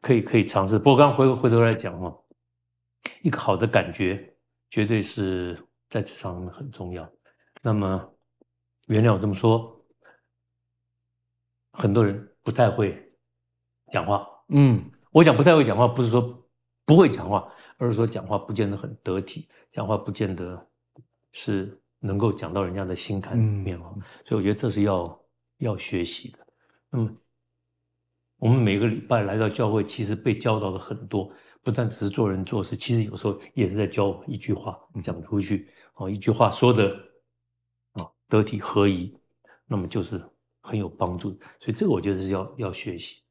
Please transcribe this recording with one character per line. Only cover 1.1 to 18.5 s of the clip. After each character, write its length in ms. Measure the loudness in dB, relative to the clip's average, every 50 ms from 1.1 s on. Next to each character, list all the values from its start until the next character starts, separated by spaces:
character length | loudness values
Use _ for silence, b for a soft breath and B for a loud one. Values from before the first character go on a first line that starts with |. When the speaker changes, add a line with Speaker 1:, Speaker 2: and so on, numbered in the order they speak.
| 6
Speaker 1:
回， 140 | 4 4 4
回 180 | 4 2 2 4
头 100 | 4 6
来 160 | 4 4 2
讲 240 | 0 -4 -8 -8 -8
哈， 120 | -8 -8 -10 _ _ _ _ _ _ _ _ _ _ _ _ _ _ _ _ _ B B B B
一 80 | -2 -2
个 80 | -2
好 180 | 0 0 0 0
的 120 | 2 0
感 260 | 2 2 0 0 0 -4
觉 400 | -4 -2 -2 -2 -4 -10 -18 _ _ _ _ _ _ _ _
绝 140 | -2 -2 0
对 160 | 2 0 -2
是 540 | -2 -4 -6 -4 -4 -2 -2 -4 -6 -8 -10 -12 -18 _ _ _ _ _
在 120 | -6 -6
职 140 | -6 -6 -12
场 160 | -12 -12 -10 -10
上 80 | -10
面 100 | -12 -14
很 200 | -12 -14 -16 -16
重 200 | -14 -12 -12 -12 -12
要。 140 | -12 -14 -16 _ _ _ _ _ _ _ _ _ -6
那 120 | -2 -2 0
么 300 | 0 0 -2 -2 -4 -6 -10 _ _ _ _ _ _ _ _ _ _ _ _ _ _ _
原 160 | 0 2 4 4
谅 100 | 4 4
我 60 | 2
这 80 | 0
么 60 | -2 -2
说， 420 | 2 2 2 2 2 0 -8 -18 _ _ _ _ _ b b b b b b _ _ _ _ _ _ _ _ _ _ _ _ _ _ _ _ _ _ _ _ _ _ _ _ _ _ _ _ _
很 180 | -2 0 2 4
多 120 | 4 4
人 200 | 4 2 -4 -10 -18 _ _ _
不 80 | -6
太 180 | 2 4 2 4
会 360 | 4 0 -2 -2 -2 -8 -18 _ _ _ _ _ _ _ _ _ _ _ _ _ _ _ _ _
讲 140 | -4 -2 0
话。 200 | 0 -2 -2 -2 -8 -20 _ _
Speaker 2:
嗯。 340 | 2 6 6 8 8 6 2 0 -8 -20 _ _ _
Speaker 1:
我 120 | _ 8 8
讲 120 | 8 6
不 80 | 6 6
太 120 | 6 8
会 100 | 6 6
讲 100 | 4 4
话， 120 | 4 2
不 160 | 2 2 0 0
是 60 | 2
说 380 | 2 2 2 0 -8 -16 _ _ _ _ _ _ _ _ _
不 100 | 6 8
会 140 | 8 8 8
讲 180 | 4 -2 -4
话， 200 | -2 -2 -2 -4 B B B B B B
而 120 | _ -2 -2
是 60 | 0
说 100 | 0 0
讲 200 | -2 -2 -8 -6
话 100 | -4 -4
不 160 | -4 -4 -4